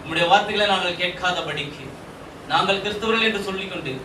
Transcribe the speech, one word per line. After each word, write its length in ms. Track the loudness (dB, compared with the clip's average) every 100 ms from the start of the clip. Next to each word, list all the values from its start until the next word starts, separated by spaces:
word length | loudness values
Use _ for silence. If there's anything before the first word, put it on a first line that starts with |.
உம்முடைய 240 | -2 0 6
வார்த்தைகளை 400 | 6 6 2 2
நாங்கள் 340 | 2 0 -2
கேட்காதபடிக்கு 840 | -4 0 0 0 -2 -4 -6 -8 -12 -12 -14 -14 -16 -16 0
நாங்கள் 340 | 2 4 2
கிறிஸ்தவர்கள் 460 | 0 -2 0 2 2
என்று 140 | 0
சொல்லிக்கொண்டு 500 | -2 -4 -4 -6 -6 -8